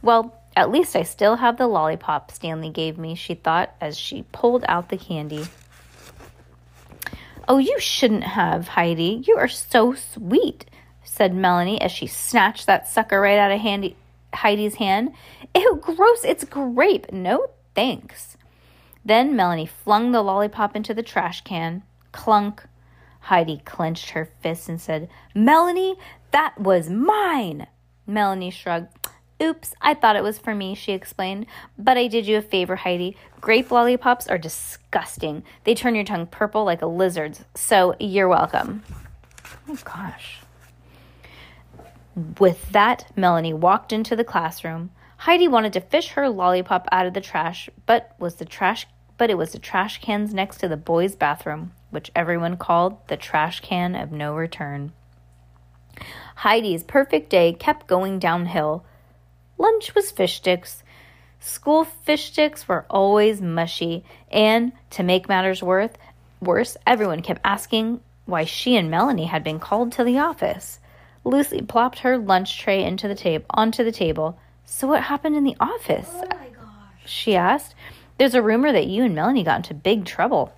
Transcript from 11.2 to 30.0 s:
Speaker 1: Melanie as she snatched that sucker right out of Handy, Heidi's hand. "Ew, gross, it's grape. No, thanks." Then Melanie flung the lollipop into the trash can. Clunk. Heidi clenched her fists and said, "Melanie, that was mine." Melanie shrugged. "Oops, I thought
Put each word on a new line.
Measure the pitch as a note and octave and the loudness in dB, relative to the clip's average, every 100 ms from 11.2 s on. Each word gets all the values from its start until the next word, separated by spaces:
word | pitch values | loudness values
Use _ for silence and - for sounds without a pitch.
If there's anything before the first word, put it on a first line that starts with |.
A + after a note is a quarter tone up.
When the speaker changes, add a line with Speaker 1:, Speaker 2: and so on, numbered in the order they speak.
| G3 | 0
Speaker 1:
Melanie | F3+ F#3 F3+ F3 G#3 | 2 2 2 0 -2
as | F3+ | -4
she | - - | -4 -10
snatched | - - A#3+ G3 - - | -8 -2 2 2 0 2
that | F#3 - | 2 2
sucker | - A3 G3 | -2 0 2
right | G3+ G3+ | 4 4
out | G3+ | 4
of | G3+ | 2
Handy, | G#3+ G3+ G3 - _ _ _ | -2 -4 -6 -8 _ _ _
Heidi's | - A3 G#3 G#3 G3+ | -2 0 0 -2 -2
hand. | G3 G3 B3+ - - - - | 0 0 0 -6 -20 -20 0
"Ew, | F4+ G#4 D#4 | 2 4 2
gross, | - E4 G#4 A#4 | -4 4 6 6
it's | - - | 2 -2
grape. | - C#4+ C4+ A#3+ F4 F#4+ - | -4 -6 -4 2 2 2 -2
No, | F#3+ F3+ G#3+ - _ _ | -6 -2 0 -2 _ _
thanks." | - B3 F#3+ - - - - _ _ _ _ _ _ | -2 -2 -4 -10 -20 -20 -20 _ _ _ _ _ _
Then | G#3 A3 C4+ | 2 4 4
Melanie | C4 F3+ E3+ D#3 | 2 2 0 -4
flung | - - G#3 A#3+ | -10 2 2 4
the | A#3+ | 2
lollipop | G3+ G3 G#3 G#3 G#3 G#3 | 2 0 0 0 -4 -2
into | G#3+ | -6
the | A3 | -6
trash | A#3 - F3 F3 | -4 -4 -4 -6
can. | - F3 E3 F3 - _ _ | -8 -6 -6 -8 -12 _ _
Clunk. | - - G#3+ G3+ G#3 - _ _ _ _ _ | -10 2 2 2 -8 -20 _ _ _ _ _
Heidi | - F#3 E3 D3 | 0 2 2 -4
clenched | - - D#3+ E3 - | -12 -6 -4 -4 -8
her | D#3+ D#3+ _ | -8 -8 _
fists | D#3+ E3 - | -6 -6 -8
and | E3+ | -12
said, | - D#3 E3 - - | -6 -8 -8 -18 -10
"Melanie, | G3+ A3+ D#4 F4 F4 F#4+ F#4+ - - _ | 2 6 6 4 2 -2 -4 -12 -20 _
that | C#4 D#4 - | 0 0 -2
was | F#3+ F#3 D#3 | 2 2 2
mine." | F#3+ D4+ G#4+ G4 D4+ G3 D3+ - _ _ _ - | -2 0 2 0 -2 -4 -8 -14 _ _ _ -6
Melanie | G#3 G3+ F#3+ F3+ | -2 0 -2 -8
shrugged. | F3+ - E3+ E3+ _ - _ _ _ | -10 -6 -6 -6 _ -16 _ _ _
"Oops, | D#4 D#4+ - - | -4 -4 -10 -2
I | - | -2
thought | D4+ | 2